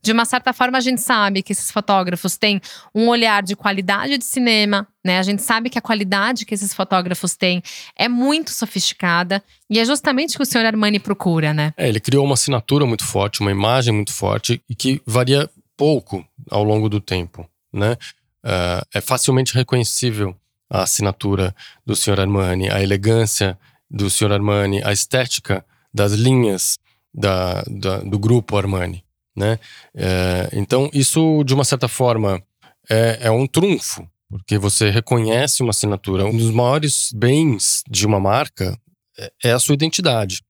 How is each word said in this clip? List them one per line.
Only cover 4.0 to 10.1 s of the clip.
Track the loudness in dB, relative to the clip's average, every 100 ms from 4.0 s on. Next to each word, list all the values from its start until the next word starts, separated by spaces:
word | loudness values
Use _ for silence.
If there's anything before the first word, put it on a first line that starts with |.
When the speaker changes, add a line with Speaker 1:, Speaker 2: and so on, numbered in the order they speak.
| 0 -4
Speaker 1:
de |
cinema, | -4 0 2 4 2 0 -2 _
né? | 0 0
A |
gente | 0 -2
sabe | 0 0 0
que | -6
a |
qualidade | -2 -2 0 0 0 -2 -4
que |
esses | -6 -6
fotógrafos | -4 0 0 0 -4 -4
têm | -2 0 0 -4 -16 -18 -4
é | 0
muito | 2 2 0 -2
sofisticada | -6 -4 -4 -4 -2 0 0 0 -4 _ _ _
e | 0
é |
justamente | 2 0 0